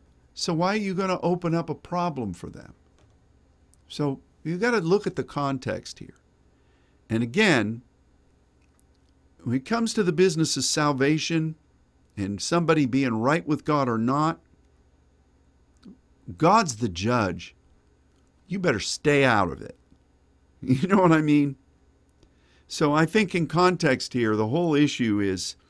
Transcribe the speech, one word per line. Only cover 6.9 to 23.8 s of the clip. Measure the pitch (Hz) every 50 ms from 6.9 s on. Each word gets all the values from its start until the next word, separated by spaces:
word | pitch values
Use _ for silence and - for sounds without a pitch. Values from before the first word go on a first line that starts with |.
| _ _ _ -
And | 110 113
again, | 120 120 123 202 220 196 151 120 101 107 117 120 - _ _ _ _ _ _ _ _ _ _ _ _ _ _ _ _ _ _ _ _ _ _ _ _ _ _ _ _ _ _ _
when | - 123 120
it | 135 -
comes | - 226 233 226 220
to | - 220
the | 190 180
business | 156 160 185 190 156 160 160 - -
of | 139 127
salvation | - - 160 151 147 143 131 139 147 156 151 - - 165 160 156 160 156 - _ _ _ _ _ _ _ _ _ _ -
and | 104 95 98 101 95
somebody | - - 165 170 165 151 160 156 139
being | 117 120 135 139 123 113
right | 110 117 135 156 175 170
with | 151 151 139 -
God | 160 151 143 135 123
or | 113 113
not, | 113 127 135 147 156 160 165 - _ _ _ _ _ _ _ _ _ _ _ _ _ _ _ _ _ _ _ _ _ _ _ _ _ _ _ _ - - - _ _ _ _ _ - - 92 -
God's | 156 170 202 226 214 151 113
the | 107 123 104
judge. | 87 85 98 117 123 - 104 92 85 87 - - - _ _ _ _ _ _ _ _ _ _ _ _ _ _ _ _ _ _
You | - 175 202
better | 175 165 123 95
stay | - - - - - 147 147 139 135
out | 127 113 104 95 82
of | 67 -
it. | - - - _
<laughs> | _ _ _ _ _ _ _ _ _ _ _ _ _ _ _ -
You | 123 127 131 131 180
know | 180 196 202
what | 185 165
I | 160 156
mean? | 151 151 147 147 143 143 135 _ _ _ _ _ _ _ _ _ _ _ _ _ _ _ _ _ _ _ _ _ _ -
So | - - 156 147 147
I | 156 165
think | 160 - 214 208 - -
in | 175 156 -
context | 156 170 180 180 180 -